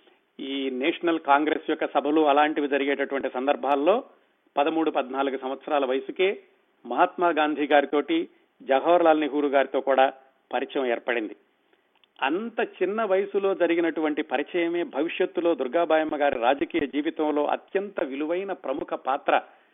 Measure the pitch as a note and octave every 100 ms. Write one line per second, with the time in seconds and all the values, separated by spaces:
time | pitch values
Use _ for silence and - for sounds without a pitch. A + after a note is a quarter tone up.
0 | _ _ _ - C3+ C#3 C3+ B2+ D3 E3+
1 | E3+ D#3+ C#3 C#3+ D3+ D3+ - D3+ D3+ D3
2 | C#3 D#3 D3+ C#3+ D3+ D3+ C#3+ C#3 C#3 C3+
3 | C#3 C3+ B2+ B2+ C3+ C3 C3 C#3+ D#3 A#3
4 | - _ _ _ _ - D3 D#3+ D#3 D3
5 | B2+ C3+ C#3 C3+ C3 C3+ - D3 C3 C3+
6 | C3+ - F#3+ A#3 - _ _ _ A#2 B2+
7 | F3 - F3 D#3 D3+ C#3+ D3 D3 C#3+ D3+
8 | D3 E3 F3+ _ _ _ B2 C3+ C#3+ F3
9 | E3 D#3 D3 C#3+ D3 C#3 C3 C#3 C3+ C3
10 | C3+ - _ _ _ B2+ C#3 D3 B2+ A#2
11 | - A#2 G#2+ - _ _ _ _ _ _
12 | _ - C#3 E3+ A#3 A3 G#3+ - F3+ G#3+
13 | A3 F#3+ G3 G3+ G3 F3+ E3+ E3+ E3 D#3+
14 | D#3 D3+ D3+ C3+ D3 F3+ E3+ F3 D#3 C3
15 | E3 - F#3 F3 E3+ E3 B2+ E3+ E3 D#3+
16 | D#3 D3+ C#3+ C3 A#2 C#3 E3 E3 C#3 C#3
17 | D3+ D#3 D3+ D3 D3 B2+ - F#3+ G3+ G3
18 | C#3+ C3+ D3+ F3+ G3 F3+ - C#3+ F3 D#3+
19 | - C#3+ - - - _ _